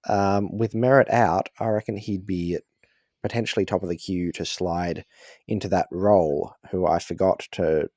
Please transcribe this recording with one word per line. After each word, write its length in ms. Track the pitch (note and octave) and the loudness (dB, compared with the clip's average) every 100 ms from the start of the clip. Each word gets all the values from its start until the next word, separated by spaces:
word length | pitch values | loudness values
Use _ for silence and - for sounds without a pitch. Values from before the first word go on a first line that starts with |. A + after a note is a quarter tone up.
| - | 0
Um, 480 | G#2 G2 G2+ G2+ G#2 | 2 2 2 -2 -2
with 180 | A2+ | -2
Merritt 360 | A2 B2 C3+ - | 0 4 6 6
out, 400 | A#2 G2 F2+ - - | 4 4 2 -2 -4
I 80 | A2+ | -2
reckon 280 | G#2+ - G#2 | -2 -2 -8
he'd 280 | G#2+ G2 G2 | -6 -6 -4
be 320 | F#2 F2 E2+ _ _ _ _ _ _ | -4 -2 -4 _ _ _ _ _ _
potentially 420 | - A#2 G#2+ - | -6 -4 -2 -2
top 180 | F#2+ G#2 | 0 -2
of 60 | F#2+ | -2
the 60 | F2 | -6
queue 360 | - F#2 F2 | -4 -4 -2
to 120 | - | -4
slide 600 | F2 - F2+ E2+ F2 E2 - _ - - - | -8 -4 -4 -2 -4 -6 -10 _ -20 -20 -6
into 220 | G#2+ G2 | -6 0
that 180 | F#2 - | 0 0
role, 600 | F2 G2+ G2+ D#2+ C#2+ E2+ - - | 0 4 6 4 0 -4 -10 -8
who 160 | F#2 F2 | -2 2
I 120 | E2+ | 0
forgot 480 | - F2 F#2+ - - | -2 0 2 0 -4
to 360 | - G#2 D#2 E2 | -2 0 0 -2